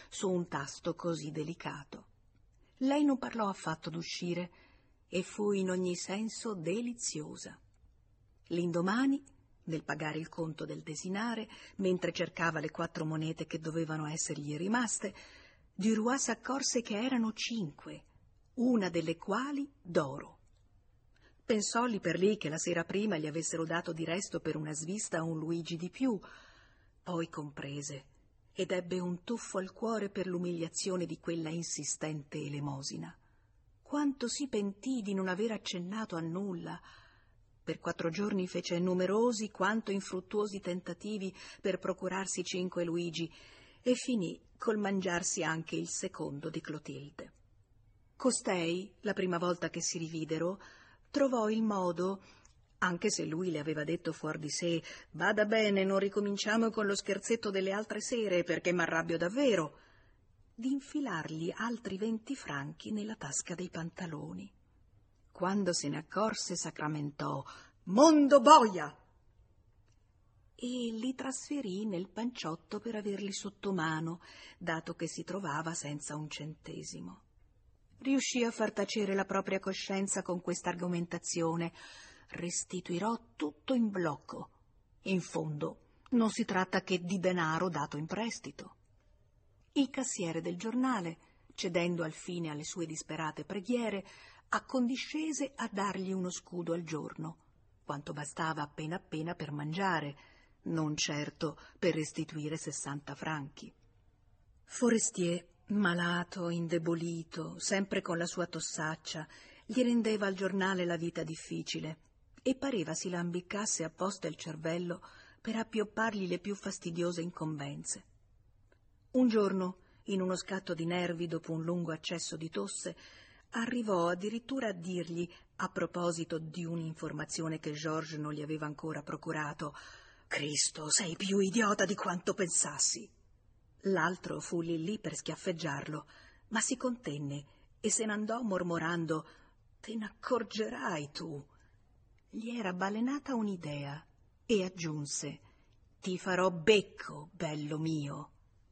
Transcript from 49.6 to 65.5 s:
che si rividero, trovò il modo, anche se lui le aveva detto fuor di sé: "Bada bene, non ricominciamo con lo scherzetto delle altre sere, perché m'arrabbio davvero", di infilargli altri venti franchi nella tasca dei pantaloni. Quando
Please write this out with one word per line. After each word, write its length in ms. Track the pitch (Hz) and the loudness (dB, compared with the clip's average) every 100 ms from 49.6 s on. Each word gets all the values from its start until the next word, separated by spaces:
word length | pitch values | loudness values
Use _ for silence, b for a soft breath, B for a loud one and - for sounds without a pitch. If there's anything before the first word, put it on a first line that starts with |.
| 165 | -2
che 100 | 175 | -2
si 160 | - 170 | -2 -2
rividero, 640 | 160 160 156 160 170 196 B B B B - | -4 -4 -2 0 0 -2 B B B B -4
trovò 380 | 294 277 247 214 | 2 4 4 2
il 140 | 226 | 4
modo, 580 | 220 202 180 170 185 196 B B B _ _ - | 2 2 2 2 0 -2 B B B _ _ -2
anche 300 | 185 175 214 | 0 2 2
se 160 | - 160 | 0 -2
lui 240 | 156 185 | -2 0
le 80 | 151 | 0
aveva 260 | 151 151 | 0 -2
detto 300 | 147 170 170 | -2 -2 -2
fuor 240 | 156 156 156 | -4 -4 -4
di 140 | 156 | -4
sé: 320 | - 175 165 B B - | -2 0 0 B B -12
"Bada 360 | 156 185 214 208 | 0 4 4 6
bene, 380 | 220 214 196 | 6 6 6
non 140 | 190 196 | 4 4
ricominciamo 720 | 196 208 208 202 214 226 226 | 2 2 0 0 2 4 4
con 160 | 220 202 | 2 0
lo 100 | 196 | 0
scherzetto 540 | - 196 - 226 220 | 0 -2 0 0 2
delle 220 | 190 190 | 2 2
altre 280 | 196 214 214 | 0 -2 -4
sere, 440 | - 240 208 180 | -2 0 4 4
perché 280 | 170 165 180 | 4 2 4
m'arrabbio 460 | 175 165 165 170 165 | 4 4 2 2 2
davvero", 600 | 175 233 277 190 151 b b b b b _ - - | 2 4 6 6 2 b b b b b _ -20 -20
di 160 | - 247 | -4 -2
infilargli 840 | 277 - 302 269 165 143 160 165 - | -2 -2 -2 -2 -2 -4 -2 -2 -2
altri 420 | 226 233 202 190 | -2 -2 -4 -2
venti 380 | 220 226 - 277 | 0 -2 -4 -6
franchi 560 | - 143 143 160 208 | -4 -4 -6 -8 -4
nella 240 | 214 208 226 | -4 -4 -6
tasca 400 | 139 139 - 175 | -6 -4 -4 -6
dei 140 | 185 | -6
pantaloni. 840 | 170 165 - 175 151 156 180 196 - _ _ _ - - _ _ | -6 -8 -6 -8 -8 -8 -10 -14 -18 _ _ _ -20 -20 _ _
Quando 420 | - 185 | -2 2